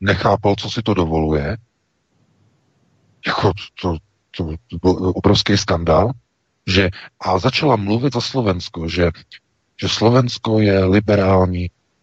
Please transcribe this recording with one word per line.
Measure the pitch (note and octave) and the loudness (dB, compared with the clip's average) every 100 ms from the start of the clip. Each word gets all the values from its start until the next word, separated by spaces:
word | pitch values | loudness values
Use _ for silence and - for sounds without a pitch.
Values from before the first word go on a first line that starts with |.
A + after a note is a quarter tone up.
nechápal, | F#2+ F2+ - G2+ G#2 G2 | -2 0 0 0 0 -2
co | G#2+ | -4
si | A#2+ | -6
to | A2 | -2
dovoluje. | G2 D#2+ D#2+ D#2 D2+ C#2+ A2 _ _ _ _ _ _ _ _ _ _ _ _ _ _ _ _ - | 0 0 0 0 0 -2 -8 _ _ _ _ _ _ _ _ _ _ _ _ _ _ _ _ -6
Jako | - G#2 F#2 - - | -2 0 -2 -8 -8
to, | F#2 D#2+ - _ _ - | -4 -4 -8 _ _ -8
to, | D#2+ D#2+ _ | -8 -8 _
to | E2+ | -2
byl | F#2 E2 F#2 | 0 0 0
obrovský | - G2 G2 - G2+ | 0 2 2 2 0
skandál, | - F2 E2+ D#2 G#2+ C3+ _ _ _ _ - | 0 -2 2 2 2 -2 _ _ _ _ -2
že, | F#2+ F#2 - - - | 0 0 -2 -14 -10
a | F#2 F#2 | -4 -2
začala | A#2+ - D#3 A2+ | 0 0 0 0
mluvit | G2+ A2+ C#3 | 0 -2 -2
za | A#2+ | -4
Slovensko, | - C3+ G#2+ F2 - E2+ E2 | -4 -2 -2 -2 -6 -8 -6
že, | F2 F2 - - - _ _ _ - | -2 -2 -2 -12 -20 _ _ _ -8
že | F#2 | -6
Slovensko | - G#2+ B2 B2 - - A2 | 0 4 4 2 -2 0 2
je | G#2 G2 | 4 4
liberální, | F#2 G#2 G#2 G2+ F#2+ F#2+ F#2 F2+ F2+ - _ _ | 4 2 2 2 4 4 2 0 -6 -10 _ _